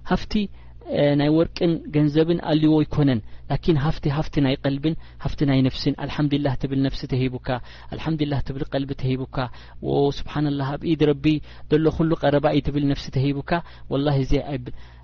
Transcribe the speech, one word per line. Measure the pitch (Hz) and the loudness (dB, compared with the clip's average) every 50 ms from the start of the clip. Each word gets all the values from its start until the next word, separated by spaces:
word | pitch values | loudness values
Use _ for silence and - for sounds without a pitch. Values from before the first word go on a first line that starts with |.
| - | -4
ሃፍቲ፣ | - 185 - - - - 214 202 196 - - - - - - - 359 | -2 -2 -2 -2 -2 -2 -2 -2 -2 -6 -12 -18 -18 -18 -16 -10 -4
እ፣ | - - 143 143 143 | 0 2 4 4 4
ናይ | 143 143 151 | 4 4 4
ወርቅን | 156 160 170 165 - - 185 170 165 - - 254 | 4 4 2 2 0 0 2 2 2 0 -2 -2
ገንዘብን | 151 147 151 147 143 160 160 165 170 170 - | 0 2 2 4 4 4 4 4 2 0 0
ኣልይዎ | 156 151 156 156 156 156 | 0 2 4 4 6 6
ኣይኮነን። | 156 151 - - 151 147 139 127 110 - - - - - | 4 4 2 2 2 4 4 2 2 -2 -6 -12 -12 -6
ላኪን | - 143 143 - - 165 139 | -4 -4 0 2 2 2 4
ሃፍቲ፣ | 131 160 - - - 151 | 2 0 0 0 -2 -2
ሃፍቲ | 139 156 147 - - 156 | 0 0 -2 -2 0 2
ናይ | 139 131 139 | 2 2 0
ቀልብን | - - 139 139 139 143 160 165 - - - - - | 0 -2 -2 -2 0 -2 -2 -2 -4 -6 -12 -12 -8
ሃፍቲ | - 139 - - 151 | -6 -6 -2 0 2
ናይ | 139 135 131 | 2 4 4
ነፍስን። | 131 131 - - - 147 139 | 4 2 0 0 -2 -2 -2
ኣልሓምዱሊላህ | - 143 131 - - 151 143 143 143 147 139 127 | -2 -4 -4 -2 0 0 2 2 0 0 0 0
ትብል | - - 135 135 135 | -2 -2 -2 0 0
ነፍሲ | 135 135 - - - 135 | 0 0 0 -4 -4 -2
ተሂቡካ፣ | 135 127 131 127 123 123 - - 127 123 - - - - - | -2 0 0 0 -2 -4 -4 -4 -4 -4 -6 -10 -16 -18 -14
ኣልሓምዱሊላህ | - - 113 - 156 160 147 151 147 143 127 - | -12 -10 -6 -4 -2 -2 0 0 0 0 -2 -2
ትብል | - 135 135 - | -2 -4 -6 -6
ቀልቢ | - - 139 139 135 135 | -4 -4 -4 -4 -4 -4
ተሂቡካ። | - - 127 131 131 131 - - 135 127 123 - - - - - - | -4 -2 -2 -2 -2 -4 -6 -6 -6 -6 -6 -8 -12 -16 -16 -14 -8
ዎ | - 135 135 143 143 143 143 | -4 -2 2 2 2 2 0
ስብሓንላህ፣ | - - - - 147 151 147 143 139 135 135 | -2 -6 -4 -2 -2 0 0 0 -2 -2 -4
ኣብ | 147 - - | -4 -4 -2
ኢድ | 170 160 143 151 | -2 0 2 4
ረቢ | 147 147 139 135 156 156 143 - - - - - | 2 2 2 2 2 2 2 -2 -6 -12 -14 -2
ዘሎ | - 151 156 160 156 | 2 2 4 4 2
ኩሉ | 160 - 160 160 165 - | 2 2 2 2 2 2
ቀረባ | - 143 143 143 143 151 | 2 2 4 4 4 4
እዩ | 156 147 - | 2 2 0
ትብል | - 139 147 147 | 0 0 0 0
ነፍሲ | 139 139 - - - - | 0 0 -2 -4 -4 -2
ተሂቡካ። | 135 135 143 139 143 131 - 175 170 - - - - - | 0 0 0 0 -2 -2 -2 -4 -4 -4 -6 -12 -14 -8
ወላሂ | - - 139 139 147 139 135 | -4 -2 0 2 2 2 2
እዚ | 131 131 143 135 - | 2 2 2 2 2
ኣይብል። | - 147 127 120 120 - - - - - - | -2 -6 -6 -6 -8 -10 -12 -12 -14 -18 -20